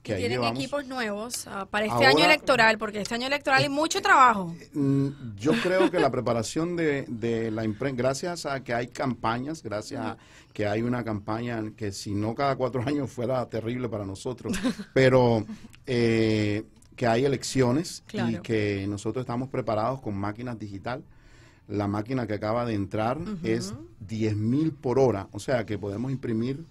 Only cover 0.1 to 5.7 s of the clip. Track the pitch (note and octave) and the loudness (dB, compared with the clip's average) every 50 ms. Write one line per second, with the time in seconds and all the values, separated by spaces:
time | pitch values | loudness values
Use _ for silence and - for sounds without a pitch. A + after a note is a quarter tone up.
0.1 | G#3+ - B3 - - - A#3+ A#3 A#3 C4 C4+ C4 C#4+ C#4+ C#4 B3+ C4 B3+ A#3 G#3+ | -4 -2 0 0 0 0 0 0 -2 -2 -4 -4 -4 -6 -6 -6 -6 -4 -4 -4
1.1 | G3+ G#3 A3 B3 A#3+ - - - - G3 F#3+ - - G#3 A3 G#3+ A#3 A#3+ C#4 C4+ | -4 -6 -8 -8 -8 -10 -10 -10 -8 -10 -8 -4 -2 -2 0 0 2 6 6 8
2.1 | C#4 D#4 D4+ - - - - - C4 A#3+ A3 A3 A3 G#3+ A3+ G#3 G#3 G#3 F#3+ - | 8 8 8 6 6 4 4 2 6 6 6 6 6 2 -2 -6 -4 -6 -4 -4
3.1 | A#3 A#3 B3 C4+ C#4 D4 - D4+ C4+ C4+ C#4 C#4+ C#4 C#4+ D#4 D#4+ - G4 - G4+ | -4 -4 -2 -2 -2 -2 2 2 4 4 4 2 2 0 0 2 0 0 4 6
4.1 | F#4 D4 C4 B3 A3 G3+ F#3 E3+ E3+ E3+ - - - D3 C#3 C#3 C#3 C#3 C#3 C#3 | 8 8 8 8 6 4 -2 -6 -8 -12 -14 -8 -4 0 2 2 4 2 2 0
5.1 | C#3+ - C3 A#2 G#2 G2+ G#2+ D3 A3+ A#3 A#3 F3+ | -4 -8 -12 -12 -12 -2 0 2 2 2 2 2